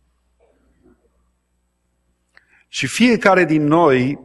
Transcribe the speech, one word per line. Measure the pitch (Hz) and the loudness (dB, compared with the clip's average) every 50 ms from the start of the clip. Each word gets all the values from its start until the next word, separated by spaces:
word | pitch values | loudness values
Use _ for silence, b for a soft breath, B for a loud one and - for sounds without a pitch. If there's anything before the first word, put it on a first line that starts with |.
| _ _ _ _ _ _ _ _ _ _ _ _ _ _ _ _ 359 359 359 _ _ _ _ _ _ _ _ _ _ _ _ _ _ _ _ _ _ _ _ _ _ _ _ _ _ _ _ b b b b b b b | _ _ _ _ _ _ _ _ _ _ _ _ _ _ _ _ _ _ _ _ _ _ _ _ _ _ _ _ _ _ _ _ _ _ _ _ _ _ _ _ _ _ _ _ _ _ _ b b b b b b b
Și | b - - 123 | b -10 -10 -8
fiecare | - - 220 247 233 185 - 202 190 180 180 | -4 0 0 2 2 2 2 2 2 2 2
din | 151 156 156 151 | 0 0 -2 -2
noi, | 147 151 170 175 151 131 127 123 131 143 - - | 0 0 2 2 2 2 0 0 -2 -6 -8 -10